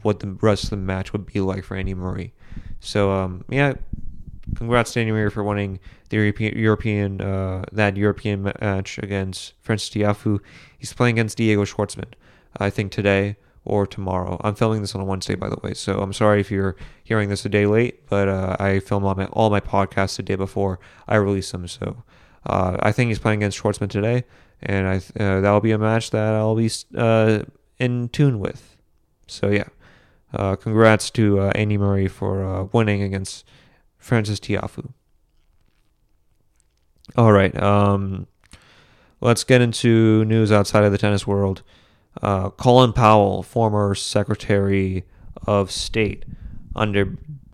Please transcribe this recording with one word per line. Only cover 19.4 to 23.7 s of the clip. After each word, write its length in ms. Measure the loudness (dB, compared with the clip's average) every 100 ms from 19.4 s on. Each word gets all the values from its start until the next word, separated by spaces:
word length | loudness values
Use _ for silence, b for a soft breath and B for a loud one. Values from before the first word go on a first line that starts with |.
| 2
my 120 | 2
podcasts 560 | 0 0 0 0 -2 -2
the 60 |
day 120 | -4 -4
before 460 | -4 -2 -2 -4 B B B
I 80 | 2
release 360 | 2 0 -2
them. 140 | -8 -10
So, 340 | -10 -10 -10 -14 b b b -4
uh, 300 | -2 0 0
I 100 | 0
think 160 | 0 0
he's 120 | 0
playing 200 | -2 0
against 180 | -2 -2
Schwartzman 320 | -4